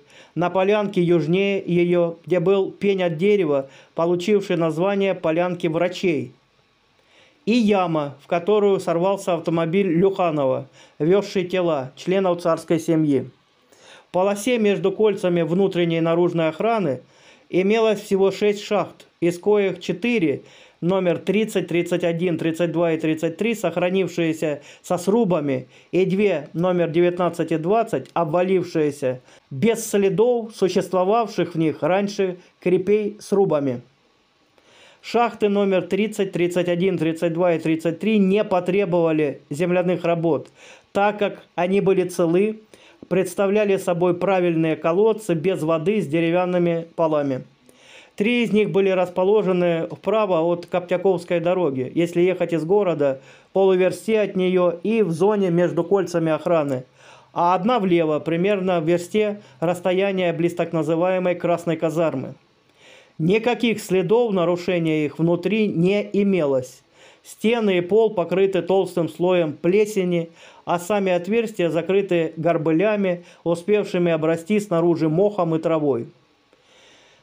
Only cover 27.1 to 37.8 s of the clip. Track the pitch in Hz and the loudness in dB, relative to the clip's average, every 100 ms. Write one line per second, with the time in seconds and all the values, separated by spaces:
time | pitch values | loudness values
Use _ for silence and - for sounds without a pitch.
27.1 | 175 170 170 160 165 160 220 226 143 - | 2 -2 -2 -2 -2 0 0 0 -4 -4
28.1 | 165 165 175 185 190 - 165 151 139 131 | -4 -2 0 2 0 0 -2 -2 -2 -4
29.1 | 127 - - - 135 214 226 - 208 196 | -4 -10 -20 -14 -2 0 0 -2 0 2
30.1 | 170 240 240 220 - 185 190 185 185 185 | 2 2 0 -4 -2 0 0 0 0 2
31.1 | 226 226 214 170 160 160 143 151 190 202 | 2 0 -2 -4 -2 -2 0 0 0 0
32.1 | - 190 180 - _ 180 180 180 214 208 | -2 -4 -4 -14 _ 0 0 2 0 0
33.1 | 208 - 202 196 151 139 123 - _ _ | -8 -4 0 2 0 -2 -6 -10 _ _
34.1 | _ _ _ _ _ _ - - _ - | _ _ _ _ _ _ -20 -20 _ -4
35.1 | 220 233 220 208 202 196 185 180 190 214 | 0 0 0 -2 0 0 0 -2 -2 -2
36.1 | 214 190 170 175 180 175 175 190 175 160 | -2 -4 -2 -2 0 -2 0 0 0 -2
37.1 | 160 175 165 180 160 160 160 | -2 -2 0 0 0 0 -2